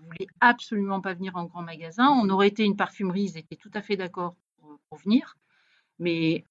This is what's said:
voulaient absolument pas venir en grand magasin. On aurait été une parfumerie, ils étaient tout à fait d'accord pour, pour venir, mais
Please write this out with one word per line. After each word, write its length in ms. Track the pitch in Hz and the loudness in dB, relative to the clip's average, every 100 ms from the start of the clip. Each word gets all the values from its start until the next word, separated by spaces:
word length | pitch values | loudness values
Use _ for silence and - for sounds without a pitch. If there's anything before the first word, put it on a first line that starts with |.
voulaient 240 | 165 165 190 - | -14 -12 -12 2
absolument 640 | 247 240 - 208 196 196 | 4 4 -2 -4 -2 -2
pas 120 | 190 | -4
venir 220 | 175 190 180 | -6 -6 -8
en 100 | 170 | -8
grand 160 | 175 | -10
magasin. 480 | 165 160 165 185 262 | -12 -12 -8 2 4
On 200 | 269 202 | 4 4
aurait 180 | 196 202 | 4 4
été 160 | 202 | 4
une 120 | 214 202 | 2 2
parfumerie, 560 | 185 - 196 180 196 | -2 -2 -4 -2 -4
ils 60 | 160 | -6
étaient 180 | - 151 | -14 -16
tout 140 | 208 214 | -12 -10
à 60 | |
fait 140 | 202 196 | -4 -4
d'accord 400 | 190 185 175 175 _ _ | -4 -6 -8 -8 _ _
pour, 200 | 151 147 _ | -20 -20 _
pour 100 | 151 | -8
venir, 380 | 180 247 - - _ _ _ _ _ - | 2 2 2 -10 _ _ _ _ _ -6
mais 460 | 170 165 160 160 - | -2 0 0 0 -4